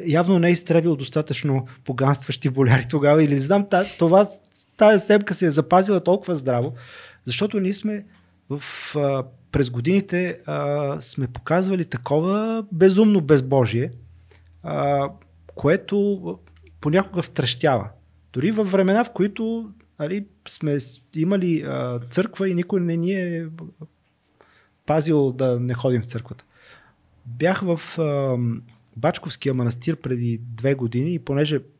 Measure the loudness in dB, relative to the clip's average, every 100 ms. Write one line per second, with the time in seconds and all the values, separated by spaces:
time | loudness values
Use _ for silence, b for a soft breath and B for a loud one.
0 | 0 0 4 4 4 2 2 2 2 0
1 | -2 -4 -4 -4 -2 -2 -4 B -8 0
2 | 2 2 -2 -4 -2 2 4 4 2 2
3 | 4 6 4 2 2 2 2 0 0 0
4 | 4 6 4 0 _ -18 -14 4 6 6
5 | 6 2 2 0 0 2 4 4 4 2
6 | 2 0 0 -4 0 0 -2 -6 B B
7 | B B -8 -2 -2 0 -2 -2 -4 -6
8 | -10 b b b -10 -10 -10 -12 -8 -2
9 | 0 -2 -4 -12 _ -2 0 -2 0 0
10 | 0 -2 -4 -6 -8 -6 -4 -2 -4 -6
11 | -8 -6 -8 -8 -2 0 0 -2 -4 -8
12 | -2 0 2 0 -2 -4 -6 4 4 6
13 | 6 4 4 4 4 2 2 0 -4 -8
14 | -20 b b b b _ -8 -4 0 0
15 | -2 -6 _ _ -20 -4 0 0 0 0
16 | 0 -2 -6 -12 _ _ -20 -8 0 0
17 | 0 -4 -6 -4 -4 0 0 0 -2 -12
18 | _ _ _ -4 -2 0 0 2 2 2
19 | 0 -2 -4 -2 -6 -6 -8 -16 _ -10
20 | -8 -8 -10 _ -20 -8 -4 -2 -4 -12
21 | _ -4 0 0 0 -2 -2 -6 -6 -6
22 | -4 -2 -2 -2 -2 -2 -2 -2 -2 -2
23 | -2 -2 -4 -6 -8 -14 -18 -20 -20 _
24 | _ _ _ b b b b _ -2 0
25 | 2 2 2 0 0 0 -2 -2 0 0
26 | -2 -8 -12 -16 _ b b b b b
27 | _ _ -16 -2 0 0 0 -2 -4 -4
28 | -2 0 0 0 -2 -4 -8 _ _ -4
29 | -2 -2 -6 -6 -4 -2 -2 -2 -4 -4
30 | -4 -4 -2 -4 -8 -4 -2 0 -2 -2
31 | -2 -4 -2 -2 0 -2 -6 _